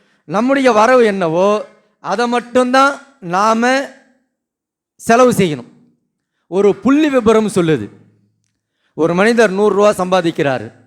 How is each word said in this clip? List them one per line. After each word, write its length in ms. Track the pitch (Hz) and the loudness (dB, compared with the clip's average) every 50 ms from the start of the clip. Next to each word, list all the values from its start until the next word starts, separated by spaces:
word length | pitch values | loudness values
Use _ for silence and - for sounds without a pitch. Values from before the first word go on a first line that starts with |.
| _ _ _ _ _ | _ _ _ _ _
நம்முடைய 460 | - 165 208 240 262 277 277 262 247 | -6 -4 -2 -2 0 0 2 2 2
வரவு 340 | 226 214 214 247 262 254 233 | 2 4 4 4 4 4 2
என்னவோ, 600 | 214 196 196 175 160 160 175 190 208 208 208 - - _ _ _ _ _ _ | 2 0 -2 -4 -2 0 0 0 0 0 -2 -6 -10 _ _ _ _ _ _
அதை 280 | - 156 196 220 240 | -8 -6 -4 -4 -2
மட்டும்தான் 720 | 240 240 240 240 240 - 254 254 247 254 269 269 277 277 - - _ _ _ | -2 -4 -4 -6 -2 -2 0 0 2 2 2 2 2 0 -4 -12 _ _ _
நாம 640 | 190 170 175 190 208 220 226 226 233 247 262 277 269 - - - _ _ _ _ _ _ _ _ _ _ _ _ _ _ _ _ _ _ _ | -10 -6 -2 0 0 0 0 0 0 0 0 -2 -4 -8 -12 -20 _ _ _ _ _ _ _ _ _ _ _ _ _ _ _ _ _ _ _
செலவு 360 | _ - - 233 240 254 247 | _ -2 0 2 4 4 2
செய்யணும். 400 | 214 - 196 165 147 123 120 - _ _ _ _ _ _ _ _ _ _ _ _ _ _ _ | 2 0 -2 -2 -4 -8 -12 -18 _ _ _ _ _ _ _ _ _ _ _ _ _ _ _
ஒரு 280 | _ 165 190 202 202 180 | _ -2 0 0 0 0
புள்ளி 340 | - - 247 277 302 320 294 | 0 0 0 2 2 0 0
விபரம் 400 | 269 254 214 220 220 220 214 202 | 0 0 2 2 2 2 0 -2
சொல்லுது, 380 | - 185 170 160 151 117 101 - - _ _ _ _ _ _ _ _ _ _ _ _ _ _ _ _ _ _ _ _ | -2 -2 0 0 -2 -2 -4 -10 -16 _ _ _ _ _ _ _ _ _ _ _ _ _ _ _ _ _ _ _ _
ஒரு 200 | 147 156 160 170 | -4 -2 -2 0
மனிதர் 380 | 180 202 233 240 233 226 190 | 0 0 0 2 2 0 0
நூறு 240 | 185 196 214 208 190 | 0 0 0 0 0
ரூபா 160 | 196 208 208 | 2 0 0
சம்பாதிக்கிறாரு 800 | 196 190 180 180 190 185 165 170 156 - 151 139 131 117 107 113 - _ _ | 0 -2 -4 -2 -2 -2 -2 -2 -4 -2 -4 -4 -4 -6 -8 -12 -18 _ _